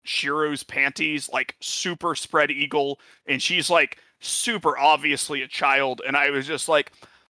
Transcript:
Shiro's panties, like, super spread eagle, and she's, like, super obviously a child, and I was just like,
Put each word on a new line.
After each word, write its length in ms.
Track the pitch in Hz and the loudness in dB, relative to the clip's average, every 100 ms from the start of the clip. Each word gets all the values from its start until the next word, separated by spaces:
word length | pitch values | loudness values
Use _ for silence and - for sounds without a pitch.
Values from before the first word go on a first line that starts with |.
Shiro's 580 | - - 143 151 151 143 | -6 -4 0 0 0 -2
panties, 680 | - - 139 - 156 151 - | -6 0 0 0 -4 -4 -4
like, 260 | 131 127 - | -4 -4 -6
super 540 | - - 185 170 175 | -8 -4 -4 -4 -4
spread 360 | 147 - 160 147 | -4 -2 2 2
eagle, 500 | 143 147 151 139 139 - _ - | 0 -2 0 0 -4 -10 _ -4
and 160 | 131 | -2
she's, 260 | - 180 - | 0 0 2
like, 300 | 170 143 - _ _ | 4 2 -2 _ _
super 580 | - - - 220 165 131 | -8 -4 -2 0 0 4
obviously 640 | 147 151 147 139 - 143 | 4 4 2 -2 -2 -4
a 60 | 131 | -6
child, 520 | - 143 139 135 123 131 | -2 2 4 2 -2 -2
and 100 | 143 | 2
I 140 | 143 | 2
was 160 | 139 135 | 0 -2
just 240 | 151 - | -4 2
like, 220 | 156 - - - _ _ | 2 2 -8 -20 _ _